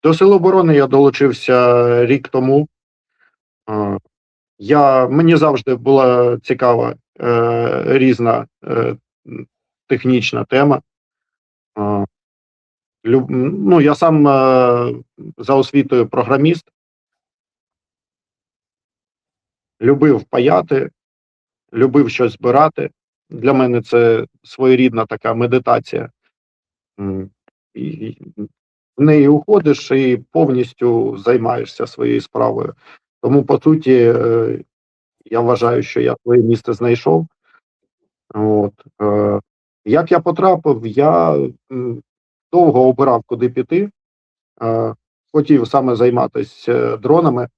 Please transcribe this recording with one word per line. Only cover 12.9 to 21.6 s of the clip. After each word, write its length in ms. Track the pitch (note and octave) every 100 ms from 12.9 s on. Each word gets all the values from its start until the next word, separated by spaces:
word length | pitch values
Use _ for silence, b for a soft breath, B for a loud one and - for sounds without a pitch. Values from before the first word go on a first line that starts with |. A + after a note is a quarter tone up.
| _ A2
люб-, 240 | C3 C3
ну, 520 | C3 C3+ G3+ G3 F3
я 140 | D3 D3
сам, 320 | E3+ D#3 D3
е, 760 | C3+ C3 B2+ B2 A#2+ A#2+ B2 B2 _ - -
за 180 | A#2 C3+
освітою 520 | C3 C#3+ C3 B2 A#2
програміст. 600 | C3 A2+ C3+ D3+ E3+ _ _ _ _ _ _ _ _ _ _ _ _ _ _ _ _ _ _ _ _ _ _ _ _ _ _ _ _ _ _ _ _
Любив 420 | A#2 C#3+ D3+ A#2
паяти, 640 | - B2 B2 F3+ E3 C3+ - _ _ _ _ _ _ _